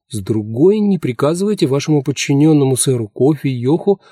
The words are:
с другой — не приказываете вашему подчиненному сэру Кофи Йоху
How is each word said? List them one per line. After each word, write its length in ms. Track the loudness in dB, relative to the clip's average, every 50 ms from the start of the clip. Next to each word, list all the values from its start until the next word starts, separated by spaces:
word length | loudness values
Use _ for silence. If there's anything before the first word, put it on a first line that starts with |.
| _ _
с 120 | -12 -10
другой — 600 | -6 -4 -4 -4 -4 -4 -2 2 4 4 4 2
не 180 | 2 0 0 0
приказываете 680 | -2 -4 -4 -2 -2 -2 0 0 -2 -2 0 0 0
вашему 360 | 0 0 -2 0 0 0 0 0
подчиненному 760 | -2 -6 -6 -4 -2 2 2 4 4 4 4 4 2 0
сэру 300 | 0 0 -2 -2 -2 -4 -8
Кофи 400 | -2 0 2 2 2 0 -2 -4
Йоху 520 | -4 -2 0 0 0 0 0 -2 -2 -2 _ _